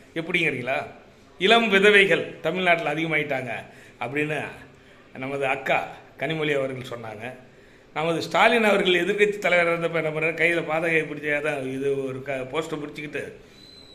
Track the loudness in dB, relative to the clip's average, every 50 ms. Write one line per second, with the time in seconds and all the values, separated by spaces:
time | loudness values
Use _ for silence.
0 | -20 -10 -8 -8 -6 -4 -2 0 0 0 -2 -2 -4 -4 -4 -4 -4 -8 -14 -20
1 | -20 -20 -20 -20 -20 -20 -8 0 4 6 6 6 6 4 4 6 6 8 8 8
2 | 6 6 4 2 0 -4 -8 -6 -4 -4 -2 0 4 4 2 2 2 -2 -2 -2
3 | -2 0 0 -2 0 -2 -4 -4 -4 -6 -8 -8 -10 -14 -18 -20 -20 -20 -12 -10
4 | -8 -4 -2 -2 -2 -2 -2 -6 -6 -8 -10 -14 -20 -20 -20 -20 -20 -20 -20 -20
5 | -20 -18 -14 -10 -8 -6 -4 -2 -2 -2 -2 -2 0 0 0 0 0 -4 -12 -18
6 | -20 -20 -12 -8 -6 -4 -2 -2 0 0 0 0 0 -2 -4 -8 -10 -10 -12 -12
7 | -10 -12 -12 -10 -12 -12 -12 -14 -20 -20 -20 -20 -20 -20 -20 -20 -20 -10 -6 -4
8 | -2 0 0 -2 -2 0 2 4 4 6 6 4 4 4 4 4 4 4 2 2
9 | 2 0 2 2 2 2 2 0 0 2 4 4 4 4 2 0 -2 -2 -2 0
10 | -2 -2 -2 -2 -2 -2 0 2 2 2 2 2 0 0 -2 -2 0 2 0 0
11 | 0 -2 -8 -6 -4 -2 -2 0 0 -2 -4 -4 -4 -6 -6 -4 -2 -2 -2 -2
12 | -4 -6 -8 -8 -8 -6 -6 -6 -6 -6 -6 -6 -6 -4 -6 -8 -8 -10 -12 -12
13 | -12 -10 -8 -8 -10 -10 -14 -16 -20 -20 -20 -20 -20 -20 -20 -20 -20 -10